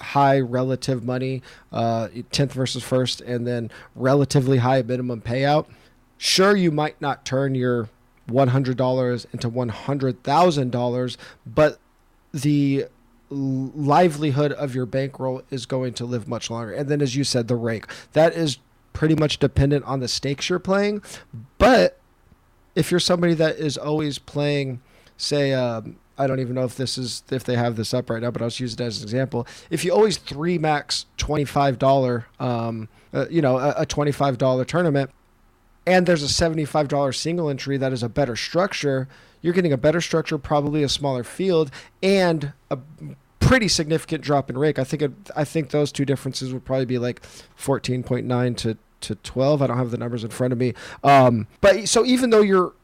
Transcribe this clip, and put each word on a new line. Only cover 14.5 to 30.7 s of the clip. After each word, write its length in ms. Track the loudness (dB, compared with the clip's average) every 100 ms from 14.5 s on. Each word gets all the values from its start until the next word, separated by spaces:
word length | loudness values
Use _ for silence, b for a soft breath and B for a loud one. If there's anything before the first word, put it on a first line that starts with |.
of 220 | -2 -6
your 120 | -4 -4
bankroll 560 | -4 -4 -6 -6 -6 -8
is 140 | -10
going 300 | -6 -4 -4
to 100 | -6
live 240 | -6 -6 -6
much 220 | -8 -8
longer. 220 | -8 -8
And 160 | -6 -2
then, 120 | 0
as 160 | 0 0
you 80 |
said, 240 | 0 0 0
the 80 | -2
rake, 300 | -2 -4 -8 B B
that 220 | 4 4
is 240 | 4 -2 -4 _ _ _
pretty 220 | -2 0 2
much 220 | 0 2
dependent 460 | 0 2 2 2 -2
on 120 | -4
the 80 | -4
stakes 420 | -4 -4 -4 -4
you're 120 | -4
playing. 420 | 0 0 0 -2 -8 B B -18 -14 2
But 400 | 6 6 4 0 _ _ _ _ _ _ _ -4
if 160 | 0
you're 80 | 0
somebody 340 | 2 2 2
that 220 | 2 2 0
is 200 | -4 -4
always 440 | -4 -2 -2 -6
playing, 600 | -8 -4 0 0 -2 -8 -14 b b b
say, 360 | -2 0 2
um, 440 | 0 0 -4 -8 -16 _ -4
I 120 | -2
don't 100 | -2
even 160 | -2
know 100 | -2
if 120 | -4 -4
this 200 | -6 -6
is, 280 | -8 -10 -6
if 120 | -6
they 140 | -2 0
have 180 | 0
this 180 | -2 -2
up 160 | -4 -4
right 140 | -4
now, 80 | -4
but 100 | -4
I'll 80 | -6
just 120 | -6
use 140 | -8
it 60 | -6
as 180 | -8 -8
an 40 |
example. 460 | -6 -4 -2 -4 -6 B B
If 160 | -4
you 80 | 2
always 240 | 4 4 2
three 420 | -8 -6 -2 0
max 480 | 0